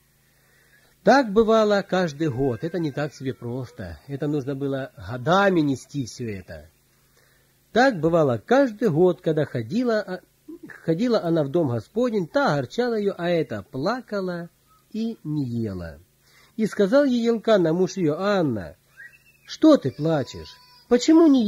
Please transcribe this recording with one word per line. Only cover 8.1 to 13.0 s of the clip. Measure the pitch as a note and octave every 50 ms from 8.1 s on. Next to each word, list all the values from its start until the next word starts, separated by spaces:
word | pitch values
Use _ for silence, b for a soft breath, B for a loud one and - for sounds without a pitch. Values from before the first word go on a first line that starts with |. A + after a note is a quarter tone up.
| E3+ E3+ D#3 C3+ A#2+ G#2+ -
каждый | - A#3+ C#4 C#4+ B3+ G#3 G#3 - G#3
год, | C#3+ D3+ F3+ F3+ F3 -
когда | - E3 D#3 D#3 C#3+
ходила, | - - B2+ A2 A2 D#3+ A#3 B3+ A#3+ A3 G#3+
а, | - F3+ F#3 F3+ - _ _ _ _ - D#4+ - - - - - -
ходила | E3+ E3 E3+ A#3+ B3 A3+ F#3+
она | E3+ E3+ E3 E3 D3
в | C#3
дом | C3+ F3 E3 B2+
Господень, | A#2+ A#2 - _ - A3 B3+ B3 A3 G#3 F3
та | C#3+ - C#4+ C#4 A3 D3+
огорчала | C#3+ B2+ - - - B3 B3 A3+
её, | G#3+